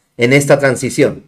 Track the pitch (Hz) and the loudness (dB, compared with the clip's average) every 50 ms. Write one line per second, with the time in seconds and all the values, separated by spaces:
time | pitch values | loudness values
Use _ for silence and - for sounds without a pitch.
0 | _ _ _ - 120 120 139 143 143 143 147 139 143 135 120 - 135 120 - - | _ _ _ -2 0 2 2 2 2 2 2 2 2 0 -2 -2 -4 -6 -2 0
1 | 135 110 80 71 - | 0 0 -2 -4 -14